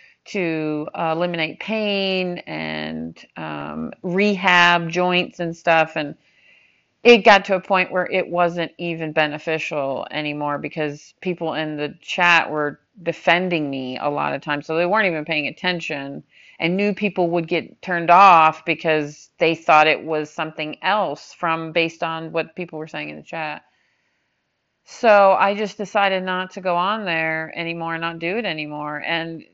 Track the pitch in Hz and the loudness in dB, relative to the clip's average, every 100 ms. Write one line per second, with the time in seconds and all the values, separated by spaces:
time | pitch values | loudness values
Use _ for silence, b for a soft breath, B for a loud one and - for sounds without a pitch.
0 | b b - 202 170 160 156 151 156 - | b b -10 -4 -2 -2 -2 -4 -6 -4
1 | 165 165 175 170 160 - - 220 208 196 | -2 -2 -2 -2 -6 -6 -6 -4 -2 -2
2 | 190 185 180 175 - 160 - - 156 160 | -2 -2 -2 -6 -10 -8 -8 -6 -8 -8
3 | 160 165 - - 156 147 147 156 160 - | -10 -14 -20 -14 -10 -10 -10 -8 -10 -10
4 | 180 185 208 190 190 180 175 175 165 175 | -4 0 0 2 2 6 6 4 0 -2
5 | 180 180 - - 170 165 170 165 156 156 | 0 0 -2 -6 -8 -4 2 2 2 -2
6 | 147 - b b b b b b b _ | -8 -10 b b b b b b b _
7 | 240 233 220 196 196 185 - 185 180 185 | 8 8 8 6 6 -2 0 0 0 -2
8 | 175 180 - 175 175 175 165 - 170 165 | 0 -2 -2 2 0 0 -6 -6 -6 -6
9 | 160 156 151 151 - 160 - 151 135 127 | -4 0 0 -2 -4 -4 -4 -4 -4 -4
10 | - 151 151 147 147 143 147 165 151 147 | -6 -6 -6 -4 -4 -4 -6 -4 -6 -6
11 | - _ 185 175 160 143 156 147 147 - | -18 _ -6 -4 -4 -4 -6 -6 -8 -10
12 | - - 175 170 - 151 147 147 _ 208 | -10 0 4 4 2 -2 -4 -6 _ -10
13 | 165 165 - 175 185 170 143 135 127 127 | -8 -2 2 2 2 -2 -2 -6 -8 -6
14 | 143 147 147 139 156 147 - 160 175 214 | -4 -2 -4 -4 -6 -6 -4 -2 0 2
15 | 196 160 156 156 143 - 180 175 - 147 | 0 -2 -4 -4 -6 -6 -4 -4 -6 -8
16 | 139 143 - b b b 165 185 202 190 | -10 -12 -16 b b b -2 0 0 0
17 | 208 190 175 175 165 170 - - - 175 | -4 0 0 0 -2 -4 -4 -14 -6 -4
18 | 165 175 196 165 156 - - 156 165 156 | 6 8 10 10 6 2 -4 -2 2 0
19 | 147 147 - - 165 165 - 156 156 127 | 0 -10 -20 0 0 2 4 6 6 2
20 | 151 156 147 - 160 156 151 - 170 208 | -2 -4 -4 -8 -8 -6 -10 -6 -2 0
21 | 165 147 - - 170 165 160 170 165 165 | 0 -4 -12 -6 -2 -2 -2 0 -2 -2
22 | 165 160 160 160 165 - 170 156 156 151 | -6 -6 -6 -6 -6 -10 -12 -12 -12 -10
23 | 151 151 160 170 151 151 _ _ _ _ | -12 -14 -12 -10 -8 -10 _ _ _ _
24 | _ _ _ _ _ _ _ _ _ - | _ _ _ _ _ _ _ _ _ 0
25 | 240 208 196 185 196 202 202 - 190 208 | 6 8 8 6 2 0 -6 -6 -4 0
26 | 202 190 185 185 185 196 185 175 185 220 | 0 0 -2 -4 -6 -6 -2 0 0 -2
27 | 196 165 160 160 160 - 165 170 165 165 | -2 -2 -2 -4 -6 -8 -8 -6 -6 -6
28 | 165 170 170 214 208 156 151 147 147 147 | -6 -6 -6 -4 -4 -6 -8 -8 -8 -8
29 | - 165 165 165 - | -4 -4 -4 -10 -16